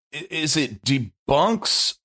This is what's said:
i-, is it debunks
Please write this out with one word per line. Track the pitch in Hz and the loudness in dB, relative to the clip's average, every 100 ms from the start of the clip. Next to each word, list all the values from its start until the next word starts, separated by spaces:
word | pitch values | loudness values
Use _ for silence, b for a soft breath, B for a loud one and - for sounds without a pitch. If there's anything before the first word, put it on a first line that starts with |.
| _ | _
i-, | 147 175 | -16 -8
is | 170 156 156 | -4 0 0
it | 131 104 | -2 -4
debunks | - 139 110 _ - 139 190 220 - - - - | -2 -2 -2 _ 0 2 2 0 0 0 0 0